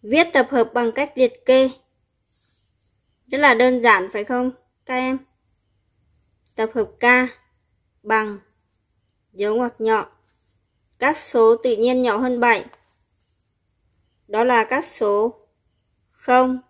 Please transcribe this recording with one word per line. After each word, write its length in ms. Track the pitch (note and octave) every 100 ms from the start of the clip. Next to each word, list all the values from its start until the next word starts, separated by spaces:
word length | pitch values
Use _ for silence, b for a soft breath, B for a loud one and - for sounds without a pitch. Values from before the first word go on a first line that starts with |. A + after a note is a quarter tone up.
Viết 220 | G#3 C#4+ E4+
tập 140 | D4 A#3+
hợp 200 | C4+ A3+
bằng 180 | B3 A#3
cách 200 | B3 D4
liệt 320 | B3+ B3 - -
kê. 240 | C4 C4 C4 _ _ _ _ _ _ _ _ _ _ _ _ _ _ _
Rất 120 | C4
là 160 | D4
đơn 280 | A3+ B3+ B3+
giản 260 | A#3 G3+ F#3+
phải 120 | G#3+
không, 260 | G#3 B3 B3+ B3+ _ _ -
các 80 |
em? 240 | B3+ B3+ C4 _ _ _ _ _ _ _ _ _ _ _ _ _ -
Tập 140 | A3
hợp 140 | A#3 G#3 _
K 40 | A#3+ B3 B3+ - _ _ _ _ _ _
bằng 360 | G#3 A3 G#3+ G3+ _ _ _ _ _ _ _ _ _
dấu 240 | F#3 G#3 A3
ngoặc 240 | A#3+ A#3
nhọn. 260 | A3 A3 - _ _ _ _ _ _ _ _ _
Các 200 | C4 D4+
số 380 | - A#3+ A3+ A3+
tự 120 | B3+ G#3+
nhiên 260 | A#3 B3+
nhỏ 140 | B3 G#3
hơn 240 | B3+ B3
bảy. 240 | A#3+ G#3+ - _ _ _ _ _ _ _ _ _ _ _ _ _ _ _ _
Đó 160 | G#3+
là 200 | A#3+ A#3+
các 220 | A3 C4 D4+
số 480 | - G#3+ G3+ A3+ - _ _ _ _ _ _ _
không 480 | _ - B3+ B3+ B3+